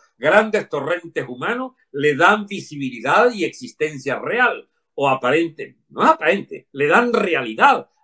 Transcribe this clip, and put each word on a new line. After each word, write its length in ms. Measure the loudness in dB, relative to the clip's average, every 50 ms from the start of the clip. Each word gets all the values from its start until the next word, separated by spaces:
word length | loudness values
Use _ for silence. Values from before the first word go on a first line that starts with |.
| _ _ _ _
grandes 520 | 0 4 4 4 4 4 0 -4 -4 -4
torrentes 560 | -6 -6 -4 -4 -6 -6 -8 -8 -8 -8 -8 -8
humanos, 460 | -8 -8 -6 -6 -6 -6 -8 -10 -14 _ _ _
le 240 | -6 -2 0 0 2
dan 300 | 4 4 4 4 2 0
visibilidad 880 | -6 -10 -10 -10 -12 -10 -8 -8 -8 -8 -6 -2 2 4 4 4 4 2
y 100 | 0 -4
existencia 720 | -4 -4 -8 -14 -14 -8 -4 -4 -4 -4 -6 -6 -6 -6 -4
real, 520 | -4 -4 -2 0 0 0 -2 -4 -10 _ _ _ _ _ _
o 160 | -2 0 0
aparente, 720 | 0 0 0 0 2 2 0 -2 -4 -10 -14 -16 -16 _ _ _
no 140 | -4 2 2
es 60 | 4
aparente, 600 | 4 4 2 0 0 0 -2 -8 -14 -16 -18 _
le 160 | -6 -2 0 2
dan 240 | 4 4 2 2
realidad 800 | 0 0 0 0 0 -2 -2 -4 0 2 4 4 4 2 -2 -8 _ _